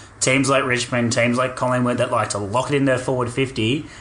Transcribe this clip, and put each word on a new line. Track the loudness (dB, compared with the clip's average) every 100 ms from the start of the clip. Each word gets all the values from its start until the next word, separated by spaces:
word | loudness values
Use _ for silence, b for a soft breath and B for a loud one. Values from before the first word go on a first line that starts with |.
| B -4
teams | 0 2 4
like | 2
Richmond, | 2 -2 0 0 0
teams | 2 2 2
like | -2 -2
Collingwood | -2 0 0 0
that | 0
like | 0 -2
to | -4
lock | -2 -2 0
it | 2
in | 2
their | 2
forward | 0 -2 -2
fifty | -2 -2 0 0 0 -4 B